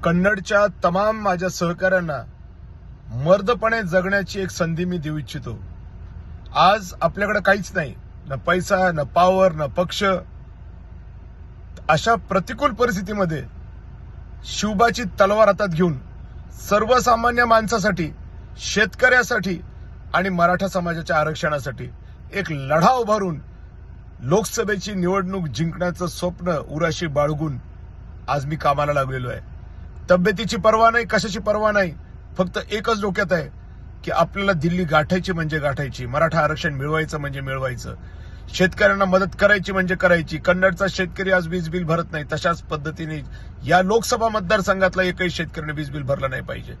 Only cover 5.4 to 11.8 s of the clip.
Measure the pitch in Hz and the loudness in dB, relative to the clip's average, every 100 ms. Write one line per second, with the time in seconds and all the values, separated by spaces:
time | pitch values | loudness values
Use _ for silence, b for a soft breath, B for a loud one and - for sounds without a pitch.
5.4 | 117 110 - - - - - - - - | -10 -10 -12 -16 -16 -16 -16 -16 -16 -16
6.4 | - 135 170 214 180 - 170 160 202 208 | -6 4 6 6 0 -2 -2 0 0 2
7.4 | 190 202 185 185 143 - - - - 135 | 4 4 2 -4 -4 -6 -16 -18 -10 -6
8.4 | - 180 175 190 185 160 135 - 180 190 | 0 0 2 2 4 2 0 4 6 8
9.4 | 190 151 147 117 180 - 202 180 - - | 4 4 -4 0 -2 0 0 0 -4 -16
10.4 | - - - - - - - - - - | -18 -18 -18 -18 -18 -18 -16 -18 -18 -18
11.4 | - - - - | -18 -18 -16 -14